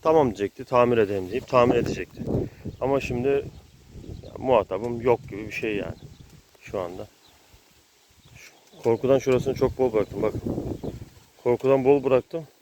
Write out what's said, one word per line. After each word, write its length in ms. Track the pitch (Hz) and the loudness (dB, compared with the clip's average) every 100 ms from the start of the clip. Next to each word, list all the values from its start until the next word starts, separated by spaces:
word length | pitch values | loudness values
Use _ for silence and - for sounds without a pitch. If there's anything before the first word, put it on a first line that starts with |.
tamam 260 | 160 160 135 | 4 4 4
diyecekti. 380 | 98 101 - 127 | 0 -6 -6 0
Tamir 320 | 123 123 117 | 4 4 4
edeyim 340 | 101 101 92 | 2 0 -4
deyip 160 | 117 - | -6 0
tamir 280 | 127 120 120 | 4 4 4
edecekti. 480 | - 95 90 - - - - - - - | 0 -4 -8 -10 -4 -4 -4 -10 -16 -6
Ama 180 | 131 139 | -2 -2
şimdi 280 | - 120 131 | -2 -4 -2
ya, 1040 | 139 - - - - - - - - - - | -2 -4 -16 -20 -20 -20 -20 -16 -16 -16 -10
muhatabım 640 | 123 120 95 95 120 120 | 2 4 4 -4 -6 -2
yok 280 | 120 117 - | 0 0 -2
gibi 180 | 101 107 | -12 -10
bir 40 | |
şey 240 | - 113 104 | -8 -4 -4
yani 200 | 87 82 - - - - _ _ | -6 -12 -18 -20 -20 -20 _ _
şu 180 | - 110 | -10 -8
anda. 280 | 87 92 104 _ _ _ _ - _ _ _ _ _ _ _ - | -8 -10 -16 _ _ _ _ -20 _ _ _ _ _ _ _ -20
Şu, 160 | - _ _ - | -20 _ _ -6
korkudan 360 | 117 113 127 135 | -2 0 2 2
şurasını 340 | 135 127 131 | 2 0 0
çok 240 | 127 131 120 | 0 -2 0
bol 160 | 131 | 0
bıraktım. 280 | 110 98 101 | 0 -2 -4
Bak. 120 | 110 - - - - - - - - - _ _ | -4 -4 -6 -6 -6 -8 -10 -12 -18 -20 _ _
Korkudan 420 | 123 120 131 135 131 | -2 0 2 4 6
bol 180 | 143 | 4
bıraktım. 440 | 131 127 - 165 147 _ | 4 0 0 -12 -12 _